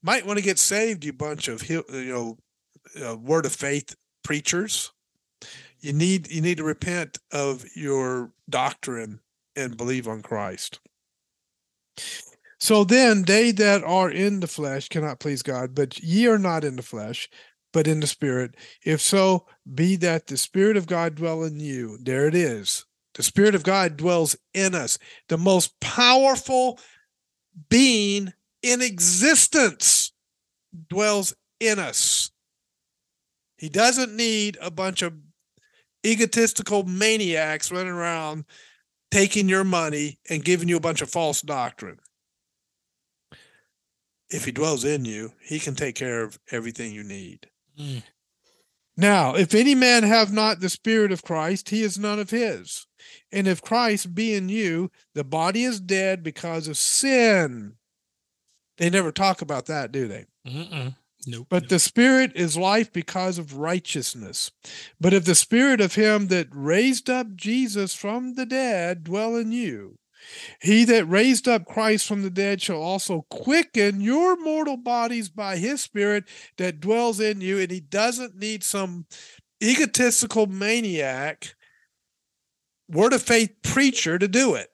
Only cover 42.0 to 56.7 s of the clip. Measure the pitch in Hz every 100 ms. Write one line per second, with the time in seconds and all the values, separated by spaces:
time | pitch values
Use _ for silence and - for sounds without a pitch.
42 | _ _ _ _ _ _ _ _ _ _
43 | _ _ _ - _ _ _ _ _ _
44 | _ _ _ 156 113 123 156 147 127 147
45 | 120 107 110 _ - 151 151 131 143 120
46 | 127 117 110 - _ 120 113 117 117 107
47 | 104 98 90 87 - _ _ 147 147 131
48 | - _ _ _ _ _ _ _ _ -
49 | 196 202 139 156 185 208 254 269 254 240
50 | 214 226 214 214 214 185 185 - - 220
51 | 208 180 - 160 156 190 - 214 214 190
52 | 208 208 202 226 226 123 90 - - _
53 | - - _ 196 190 180 - 226 240 208
54 | 185 175 220 208 185 214 202 165 185 _
55 | _ 143 139 156 165 202 247 220 180 190
56 | 190 190 160 151 170 165 156